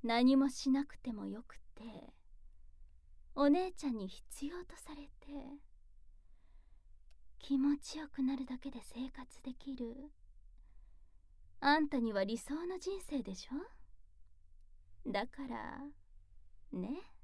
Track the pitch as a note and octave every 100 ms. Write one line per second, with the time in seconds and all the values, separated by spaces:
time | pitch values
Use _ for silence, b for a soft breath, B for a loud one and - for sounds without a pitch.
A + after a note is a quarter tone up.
0 | A#3 A#3 B3+ C4+ C#4 C4+ C4+ C4+ C#4+ -
1 | - G#3+ G3 G3+ A#3+ - - - A3+ -
2 | - - - - - - - - - -
3 | - - - - C#4+ D#4 F#4 F#4 D4 A3+
4 | F#3+ - - - C#4+ F4+ F4 - - D4+
5 | C#4+ - - C#4+ C4 C#4+ - - - -
6 | - - - - - - - - - -
7 | - - - - - C#4 C#4 C#4+ - D#4
8 | D4+ - C4 C4+ B3+ B3+ C#4 B3 - A#3
9 | C4 - B3+ - C4+ B3+ C#4 C4 A#3 B3
10 | D4 - - - - - - - - -
11 | - - - - - - - D#4 D4 C#4
12 | A#3 G#3 F#3+ A3+ - D4 F4 F#4 F#4 G4
13 | - D4 G3+ F#3 - C4+ G#4 - - -
14 | - - - - - - - - - -
15 | - G3 A#3 - C4+ A#3 A3 - C#4+ -
16 | - - - - - - - F#3 F#3 D4+
17 | - -